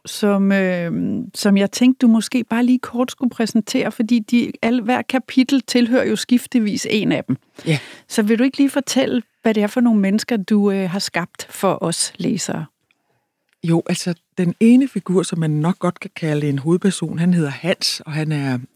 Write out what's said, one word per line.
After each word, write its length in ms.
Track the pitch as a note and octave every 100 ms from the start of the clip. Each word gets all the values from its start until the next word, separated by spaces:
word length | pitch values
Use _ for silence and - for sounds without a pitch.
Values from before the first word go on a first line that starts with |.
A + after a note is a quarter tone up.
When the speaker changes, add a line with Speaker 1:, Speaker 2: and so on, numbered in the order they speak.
| -
Speaker 1:
som, 460 | - G#3 G3 G3
øhm, 760 | G3 F#3 F3+ E3+ F3 - - -
som 240 | - G#3 G3
jeg 140 | G3
tænkte, 360 | - B3+ C4 B3
du 40 |
måske 320 | A3+ - B3+
bare 220 | - A3+ B3
lige 140 | B3+
kort 320 | - A#3+ B3+
skulle 180 | - B3
præsentere, 640 | - A3 A3+ G#3 C4 A3
fordi 280 | - A3 A#3+
de, 320 | G#3+ A#3+ - -
alle, 200 | A#3 B3
hver 200 | G#3+ B3
kapitel 600 | A#3 C4 - - B3 C4+
tilhører 440 | - B3 A#3 B3 -
jo 100 | G#3+
skiftevis 720 | - B3 - B3 G#3 - -
en 220 | G#3+ F3
af 120 | C#3+
dem. 140 | - C3 _ - D#3+
Speaker 2:
Ja. 140 | D3 - - -
Speaker 1:
Så 140 | -
vil 180 | G#3 A3+
du 40 |
ikke 140 | C4+ -
lige 120 | C#4
fortælle, 540 | C#4+ - B3 C4+ B3 - _
hvad 120 | A3+
det 100 | G#3+
er 40 | G#3
for 140 | B3+
nogle 180 | A#3+ A3
mennesker, 380 | G3 G#3 - A#3
du, 340 | F#3 G#3 G3+
øh, 180 | G3 F#3
har 100 | F#3+
skabt 480 | - E3+ F3+ - -
for 340 | - G3 -
os 300 | E3 E3+ - -
læsere? 480 | F3 G3+ - E3 D#3 _ _ _ _ _ _ _ _ _
Speaker 2:
Jo, 200 | E3 E3 -
altså, 280 | F3+ F3+ E3+ _ -
den 180 | F3 -
ene 280 | A#3 B3 C#4
figur, 360 | G3+ - F3+
som 160 | D#3+ E3+
man 100 | D#3+
nok 280 | D3+ D#3+ F#3+
godt 200 | F3 F3
kan 120 | - -
kalde 340 | D#3+ D3 D3
en 100 | C#3
hovedperson, 600 | C#3+ F3+ G3+ - D#3+ D#3
han 140 | F3
hedder 160 | F3 D3
Hans, 520 | C3 E3 - - - -
og 60 |
han 200 | D3+ D#3
er, 280 | D3+ C#3 B2 B2+